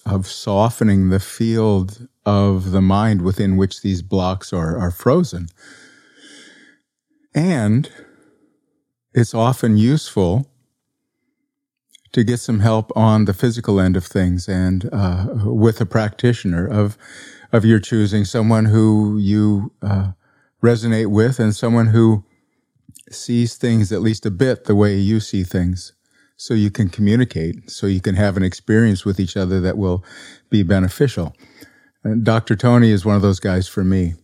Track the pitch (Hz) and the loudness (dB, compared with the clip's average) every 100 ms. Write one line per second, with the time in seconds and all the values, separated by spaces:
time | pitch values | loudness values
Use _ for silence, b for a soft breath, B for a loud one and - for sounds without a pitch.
0 | - 95 95 - - 101 113 - 110 98 | -4 -4 -4 -10 -2 0 0 2 2 4
1 | 92 95 - - 113 113 110 98 95 104 | 2 0 -2 -4 -2 0 0 0 -2 -10
2 | 123 _ 104 101 101 95 92 95 95 98 | -20 _ -2 2 2 0 0 2 2 2
3 | 110 104 90 92 98 95 95 - 101 90 | 2 0 0 -2 0 2 0 -2 -4 -4
4 | 90 95 90 92 - 90 80 85 90 - | -4 -2 -2 -4 -6 -6 -4 -4 -6 -2
5 | 120 165 - 90 85 B B B B B | 0 0 0 -6 -12 B B B B B
6 | B B B B B B B B _ _ | B B B B B B B B _ _
7 | _ _ _ 151 180 151 104 117 - b | _ _ _ -2 0 0 0 0 -2 b
8 | b b b b b b _ _ _ _ | b b b b b b _ _ _ _
9 | _ - 117 117 117 131 117 107 117 151 | _ -2 0 0 0 0 2 2 2 0
10 | - 104 87 113 139 _ _ _ _ _ | -2 -2 0 0 -4 _ _ _ _ _
11 | _ _ _ _ _ _ _ _ _ _ | _ _ _ _ _ _ _ _ _ _
12 | _ 123 113 120 - 107 113 110 107 - | _ -2 0 -2 -4 0 2 0 -2 0
13 | 110 107 101 92 123 117 113 98 92 90 | 2 2 0 0 -2 -2 0 2 2 0
14 | - 101 90 90 95 92 92 92 113 107 | -2 -2 -2 -2 -4 -2 -2 -2 -4 -4
15 | 92 90 98 147 107 117 113 110 101 110 | -2 -2 -4 -4 -2 2 2 2 -2 -2
16 | 104 - 123 117 98 85 95 104 104 - | -4 -2 -2 0 -2 -2 -2 -2 -2 -6
17 | B B B B B 117 110 110 - 113 | B B B B B 2 4 2 2 -2
18 | 104 107 98 120 110 110 110 110 110 107 | 0 0 -2 -2 0 2 2 4 4 2
19 | 104 107 98 104 104 101 101 - 101 98 | 0 0 0 2 2 0 -4 -8 -4 -4
20 | 98 - _ _ _ _ 117 113 117 110 | -4 -8 _ _ _ _ 0 2 0 -2
21 | 107 104 120 123 110 104 117 117 110 113 | 0 2 2 2 0 0 0 2 2 4
22 | 113 107 - _ _ _ _ _ _ - | 4 2 -4 _ _ _ _ _ _ -20
23 | _ - - 120 120 - 120 113 98 101 | _ -14 -4 -2 -2 -2 -2 0 0 -2
24 | 110 104 110 90 131 113 - 104 104 98 | -2 -2 -4 0 0 0 0 2 2 2
25 | 98 110 - 98 90 92 90 90 - _ | 0 0 -2 -4 -4 -2 -2 -4 -10 _
26 | _ _ _ - - 113 104 - 98 - | _ _ _ -16 -4 0 0 0 -2 0
27 | 101 117 120 82 82 - - - 101 92 | 0 2 0 -2 -6 -8 -14 -6 -2 -2
28 | 101 95 104 95 90 - - 110 113 95 | 0 0 0 0 -2 -2 0 2 4 0
29 | 104 95 92 101 92 95 90 104 95 90 | -2 -4 -4 -4 -2 -2 -2 -2 -2 -4
30 | B B B B _ 107 90 95 92 - | B B B B _ 0 2 2 0 0
31 | 139 - 80 - B B B B B _ | -2 -2 -8 -10 B B B B B _
32 | 107 113 110 113 - 107 123 120 113 101 | -4 -2 0 0 0 0 4 4 4 4
33 | 107 101 98 92 101 92 92 - 92 95 | 2 2 2 0 0 -2 -2 -2 0 0
34 | 87 82 | -2 -6